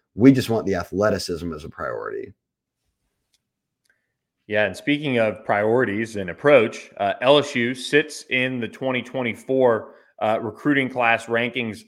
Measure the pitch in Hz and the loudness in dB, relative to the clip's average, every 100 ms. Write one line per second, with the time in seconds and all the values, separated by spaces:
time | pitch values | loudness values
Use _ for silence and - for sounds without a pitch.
0 | _ 90 127 131 - 113 95 90 90 90 | _ 4 6 6 2 -2 -2 -4 -4 0
1 | 107 101 - 82 85 76 80 - 71 57 | 0 0 -4 -8 -8 -10 -14 -10 -8 -8
2 | 53 53 95 - _ _ _ _ _ _ | -10 -10 -12 -18 _ _ _ _ _ _
3 | _ _ _ _ _ _ _ _ _ _ | _ _ _ _ _ _ _ _ _ _
4 | _ _ _ _ - 104 101 90 - 147 | _ _ _ _ -4 0 0 -2 -4 -2
5 | 151 120 110 98 - 104 107 123 117 101 | 0 0 0 -2 -2 0 2 2 0 -2
6 | 110 101 90 85 147 139 113 - - - | -4 -6 -8 0 6 6 6 -2 -12 -4
7 | 101 - 127 147 139 127 117 127 - 143 | -2 2 4 4 2 -2 -4 -4 0 0
8 | 151 - - 127 127 127 110 - 131 127 | 0 -6 -6 -2 -2 -4 -8 -6 -4 -4
9 | - 131 120 104 - 131 127 107 - - | -6 -6 -6 -6 -2 2 4 2 -2 -18
10 | _ - 107 110 110 - 147 139 127 127 | _ -4 -2 -2 -4 -4 0 0 0 0
11 | 117 117 117 117 120 127 117 107 | 0 0 0 -2 -2 -4 -6 -8